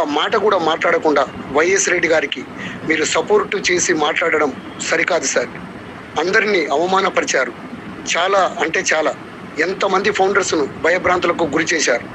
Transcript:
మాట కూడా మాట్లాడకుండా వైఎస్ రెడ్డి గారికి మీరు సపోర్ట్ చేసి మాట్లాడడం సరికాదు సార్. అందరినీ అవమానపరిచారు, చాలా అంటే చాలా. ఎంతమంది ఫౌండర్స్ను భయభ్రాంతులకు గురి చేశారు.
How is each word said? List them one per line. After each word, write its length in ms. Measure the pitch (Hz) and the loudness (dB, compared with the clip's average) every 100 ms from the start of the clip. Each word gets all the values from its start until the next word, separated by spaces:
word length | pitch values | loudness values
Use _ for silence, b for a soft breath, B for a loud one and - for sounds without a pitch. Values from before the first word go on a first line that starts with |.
| 156 147 | 0 0
మాట 160 | 185 220 | 2 2
కూడా 220 | 202 196 | 2 2
మాట్లాడకుండా 640 | 160 165 180 165 160 143 131 - - | 2 2 2 2 4 2 2 -2 -2
వైఎస్ 360 | 135 170 196 - | 2 4 2 2
రెడ్డి 200 | 175 160 | 2 2
గారికి 340 | 160 - - - - B B 147 | 2 0 -4 -10 -12 B B -2
మీరు 160 | 156 | 0
సపోర్ట్ 500 | 151 175 165 208 196 202 175 | 0 0 4 2 2 -2 0
చేసి 220 | 180 - | 2 2
మాట్లాడడం 560 | 160 151 165 165 156 151 - - - - | 2 0 0 0 2 0 -2 -10 -10 -2
సరికాదు 360 | 160 165 170 139 | 0 2 2 2
సార్. 240 | - 120 - - - - - - - | 0 -2 -6 -14 -14 -14 -16 -10 -4
అందరినీ 420 | 165 214 208 196 139 | 0 2 2 2 2
అవమానపరిచారు, 880 | 143 180 190 190 175 147 151 123 110 - - - - - | 2 2 2 2 0 0 0 -2 -4 -12 -12 -12 -10 -4
చాలా 300 | 170 180 196 175 - | -2 2 2 2 0
అంటే 220 | 165 180 185 | -2 -2 0
చాలా. 220 | 156 151 117 - - - - | 0 0 -2 -10 -16 -8 -4
ఎంతమంది 520 | 165 190 202 190 202 | -2 0 0 0 0
ఫౌండర్స్ను 520 | 190 190 202 175 165 139 - | 2 2 2 0 0 -2 -2
భయభ్రాంతులకు 640 | 156 180 170 180 170 170 | 0 2 2 0 0 0
గురి 220 | 160 143 160 | 0 0 0
చేశారు. 320 | 160 139 120 127 | 0 0 0 -2